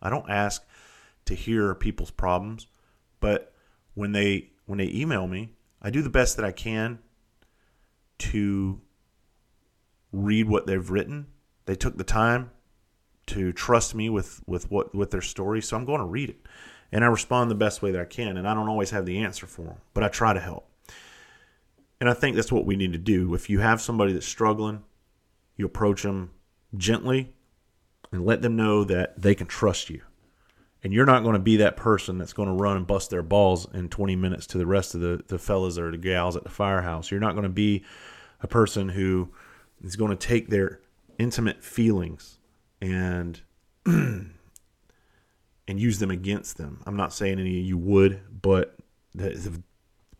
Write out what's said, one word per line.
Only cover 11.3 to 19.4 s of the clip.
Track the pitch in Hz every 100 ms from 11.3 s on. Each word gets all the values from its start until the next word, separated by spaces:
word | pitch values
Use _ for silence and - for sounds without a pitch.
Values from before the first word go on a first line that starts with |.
| - _ _ -
They | 95
took | - -
the |
time | 95 107 113 120 123 - _ _ _ _ _ _ -
to | 104 92
trust | 82 - 120 - 113
me | 110
with, | 107 90 - -
with | 87 -
what, | 101 -
with | 98 98
their | 95
story, | - - 98 110
so | 107 113
I'm | 123
gonna | 147 92
read | 110 139
it. | - - - - - _
And | -
I | 120
respond | 113 - 123 120
the | 104
best | 107 -
way | 101
that | 90
I | 87
can, | - 113 92
and | 98
I |
don't | 110 107
always | 107 98
have | 107 90
the | 92
answer | 104 95